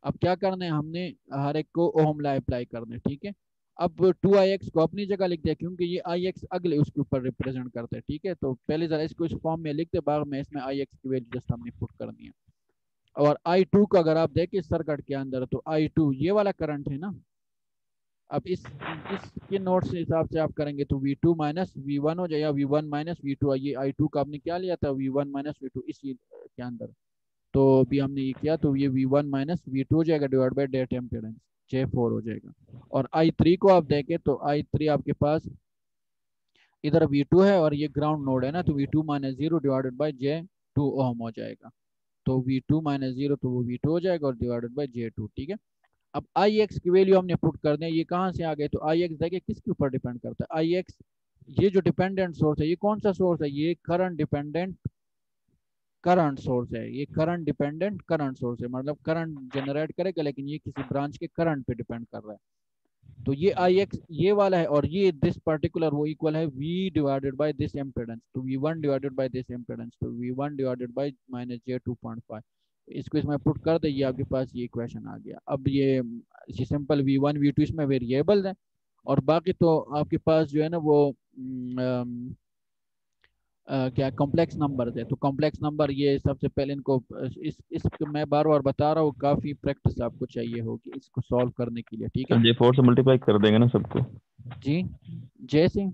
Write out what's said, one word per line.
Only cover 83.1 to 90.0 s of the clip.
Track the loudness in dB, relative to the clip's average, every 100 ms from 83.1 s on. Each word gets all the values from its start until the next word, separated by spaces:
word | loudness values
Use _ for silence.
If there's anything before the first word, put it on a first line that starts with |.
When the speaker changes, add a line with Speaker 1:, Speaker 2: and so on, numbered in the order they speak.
| _ _ _ _ _ -6
Speaker 1:
अ, | -2 0
क्या | 0 -2
complex | 0 0 2 0 0
number | -2 0 -4 -4
है, |
तो | -6 -2
complex | -2 0 -2 0
number | -6 0 0
ये | 2 2 2
सबसे | 0 -2 -2
पहले | -2 -4
इनको, | -4 0 0
अ, | 0 -10 -10 -8
इस, | -10 -10 -10
इस, | -4 -4 -4 -6
मैं | -4 0
बार | 2 4
बार | 4
बता | 2 2 2
रहा | 4
हूँ, | 2 2
काफी | 0 0 -2
practice | -4 -4 0 -2 0